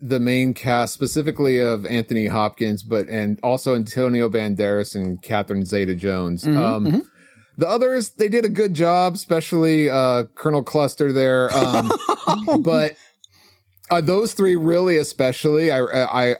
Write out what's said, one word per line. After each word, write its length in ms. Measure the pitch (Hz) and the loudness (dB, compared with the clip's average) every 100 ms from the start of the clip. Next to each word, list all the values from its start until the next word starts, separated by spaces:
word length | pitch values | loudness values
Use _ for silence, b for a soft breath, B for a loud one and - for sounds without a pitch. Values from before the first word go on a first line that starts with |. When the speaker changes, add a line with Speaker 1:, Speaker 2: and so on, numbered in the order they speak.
Speaker 1:
the 180 | 123 127 | -4 -2
main 360 | 120 127 131 | 2 2 0
cast, 400 | 123 120 120 117 | -2 0 0 0
specifically 640 | - 135 160 151 131 139 127 | -4 -4 -2 -4 0 0 2
of 240 | 120 113 | 2 -2
Anthony 440 | 98 120 110 113 107 | -2 -4 -2 -2 -2
Hopkins, 540 | 110 107 - 110 104 | 0 -2 -2 -4 -4
but, 240 | 110 110 95 | -2 -4 -2
and 280 | 110 104 104 | -4 -4 -2
also 320 | 123 127 135 | -2 -2 0
Antonio 560 | 123 110 127 127 120 117 | -2 -2 -2 0 0 0
Banderas 640 | 110 107 98 104 104 101 | 0 -2 -2 0 0 -2
and 260 | 101 92 90 | -4 -6 -6
Catherine 460 | - 104 98 101 92 | -4 -4 -2 -4 -2
Zeta-Jones. 800 | 101 95 90 95 92 87 87 | -2 -2 -2 -2 -2 -2 -4
Speaker 2:
Mm-hmm, 120 | 156 147 | 0 0
Speaker 1:
Um, 300 | 113 110 104 | 2 0 0
Speaker 2:
mm-hmm. 120 | 202 - b b b b - | 0 -2 b b b b -4
Speaker 1:
the 100 | 165 | -2
others, 420 | 226 254 262 214 - | 2 0 0 -4 -2
they 120 | 214 | 0
did 160 | 233 220 | 2 0
a 20 | |
good 240 | 170 214 | 0 0
job, 420 | 156 170 180 180 | 2 2 2 2
especially, 760 | 175 - 165 156 170 160 156 147 | -2 -2 -2 0 0 2 4 2
uh, 340 | 131 131 123 117 | 2 2 2 -2
Colonel 280 | - 160 151 | -4 -2 0
Cluster 500 | 120 151 139 - 143 | 0 0 0 0 0
there. 420 | 131 131 131 127 | 2 2 2 2
Um, 380 | 135 127 - 117 453 - - - | 2 2 2 0 -2 -2 -4 -2
Speaker 2:
<laughs> 360 | 214 214 - | -2 0 0
Speaker 1:
but, 340 | 165 160 151 - b b b b b b _ _ - | 2 2 0 -4 b b b b b b _ _ -2
uh, 100 | 175 | 0
those 320 | 156 190 220 | 2 0 0
three 240 | - 190 180 | 0 2 2
really, 400 | 160 175 185 160 | 2 2 2 2
especially, 720 | 147 - 131 123 156 151 160 | 0 0 0 0 0 2 2
I, 100 | 131 | 2
I, 520 | 123 131 127 123 123 120 | 0 0 0 2 0 0